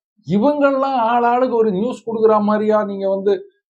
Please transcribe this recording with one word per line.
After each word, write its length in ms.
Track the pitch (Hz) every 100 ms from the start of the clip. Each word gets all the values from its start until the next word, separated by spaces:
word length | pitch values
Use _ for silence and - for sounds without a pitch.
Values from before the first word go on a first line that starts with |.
| _ _ 135
இவங்கெல்லாம் 680 | 202 277 294 277 269 269 262
ஆளாளுக்கு 480 | 226 240 240 247 262
ஒரு 180 | 226 220
நியூஸ் 400 | 185 247 - 226
கொடுக்குற 300 | 220 220 214
மாதிரியா 440 | 208 214 214 214
நீங்க 240 | 202 196 196
வந்து, 420 | 196 196 190 - _ _